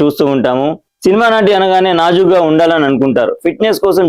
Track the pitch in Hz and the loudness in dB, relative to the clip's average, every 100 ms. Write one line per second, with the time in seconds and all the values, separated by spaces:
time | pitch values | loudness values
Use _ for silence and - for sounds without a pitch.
0 | 147 143 143 135 127 127 143 165 _ _ | -2 0 -2 0 -2 -2 -4 -6 _ _
1 | 180 208 233 220 202 196 190 185 185 170 | -2 0 0 2 0 0 0 0 0 0
2 | 170 175 180 185 156 160 165 165 139 127 | 0 2 2 2 2 2 2 0 0 0
3 | 135 123 110 - 170 - 220 214 196 185 | -2 0 -2 -4 -6 -2 -2 0 0 0